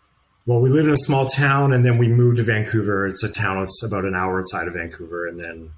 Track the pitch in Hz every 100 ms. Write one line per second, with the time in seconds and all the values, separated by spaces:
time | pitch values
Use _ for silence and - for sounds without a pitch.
0 | _ _ _ _ - 120 131 147 151 139
1 | - 135 135 135 143 139 143 127 123 120
2 | 120 120 120 120 113 107 104 110 101 98
3 | 98 92 107 - 104 95 95 - 110 98
4 | 95 92 92 92 92 95 85 87 82 -
5 | 82 87 85 85 85 82 80